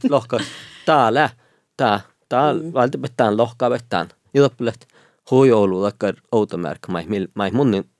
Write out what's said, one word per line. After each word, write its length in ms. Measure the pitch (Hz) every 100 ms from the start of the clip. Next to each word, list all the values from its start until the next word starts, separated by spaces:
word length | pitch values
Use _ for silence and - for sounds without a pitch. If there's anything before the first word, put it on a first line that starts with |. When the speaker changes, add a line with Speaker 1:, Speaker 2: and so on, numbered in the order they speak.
| 262
Speaker 1:
lohka, 300 | 143 - 120 98 - - - -
tää 280 | 151 113
lä, 160 | 127 135 - _ _ _ -
tää, 240 | 127 101 - _ -
tää, 240 | 127 147
Speaker 2:
Mm. 200 | 131 160
Speaker 1:
valti 240 | 135 127 143
petään 400 | 127 - 113 104
lohka 320 | 120 - 123
petään. 400 | 120 - 92 87 _ _
Ja 80 | 139
toppulet, 460 | 139 - 117 - _ _ _ _ -
hui 200 | 131 135
olu, 300 | 110 98 92
takkar 320 | 101 - 101 - _
outomärk, 560 | 113 101 87 82 - -
ma 120 | 87
ei 60 | 82
mil-, 200 | 101 92 -
ma 100 | 98
ei 60 |
munni, 320 | 113 139 98 -